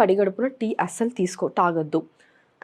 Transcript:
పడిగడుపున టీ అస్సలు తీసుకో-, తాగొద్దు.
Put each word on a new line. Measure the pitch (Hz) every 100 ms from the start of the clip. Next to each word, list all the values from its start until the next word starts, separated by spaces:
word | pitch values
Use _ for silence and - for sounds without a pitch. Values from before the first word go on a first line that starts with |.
పడిగడుపున | 202 196 190 190 254
టీ | 269 220 -
అస్సలు | 175 - 233
తీసుకో-, | 240 180 - 165
తాగొద్దు. | - 175 165 156 160 - _ _ _ _ -